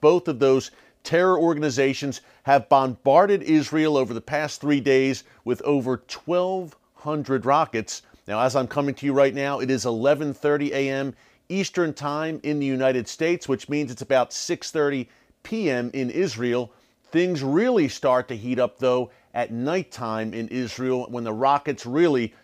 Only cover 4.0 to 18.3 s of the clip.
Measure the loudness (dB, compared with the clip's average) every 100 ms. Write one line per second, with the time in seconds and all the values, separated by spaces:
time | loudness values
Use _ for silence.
4 | 0 -4 -4 -4 -4 -6 0 0 4 4
5 | 4 -2 -8 _ -4 -2 0 0 0 -6
6 | -6 -14 -2 -2 0 -4 -8 _ _ _
7 | -6 -6 -2 -2 2 2 2 -2 -6 -12
8 | _ _ -6 0 2 0 -2 -2 -4 -2
9 | 0 4 2 2 -4 -4 -2 -2 0 0
10 | 2 2 -2 -2 0 0 0 -2 -2 -2
11 | -6 -10 _ _ _ -4 -2 0 -2 -2
12 | -6 -4 -4 -6 -4 -2 0 2 2 2
13 | -4 -4 -2 -2 -2 -4 -2 -4 -4 -8
14 | 0 0 0 -6 -8 -8 -6 -2 -2 -2
15 | -8 _ _ _ -10 -4 -2 -2 -4 -4
16 | -4 -2 -4 -2 -2 -2 -4 _ _ _
17 | _ 0 0 0 0 2 2 2 0 0
18 | 2 2 0